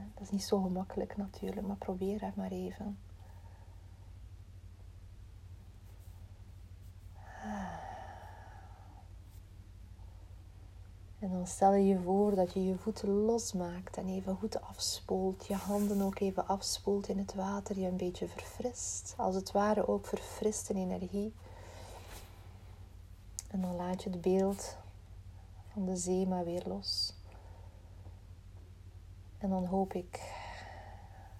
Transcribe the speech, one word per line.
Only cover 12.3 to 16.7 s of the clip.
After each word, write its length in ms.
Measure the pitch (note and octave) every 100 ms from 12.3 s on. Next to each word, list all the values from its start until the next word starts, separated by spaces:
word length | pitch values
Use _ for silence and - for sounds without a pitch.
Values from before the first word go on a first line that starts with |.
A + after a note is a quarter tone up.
| G3
dat 180 | F3+
je 120 | F#3+ F#3
je 100 | F#3
voeten 340 | A3 G#3+ G3+
losmaakt 880 | G3+ A3 A3+ - F#3 F3 F3+ F#3 -
en 100 | F#3+
even 280 | F#3+ F#3+ F#3+
goed 260 | G#3+ -
afspoelt. 840 | - G3 - - - F#3+ F#3+ F#3+ -
Je 80 | G3
handen 460 | F3+ G#3 G#3 G3+
ook 180 | G3 G3
even 280 | G3 F#3+ -
afspoelt 600 | G3 -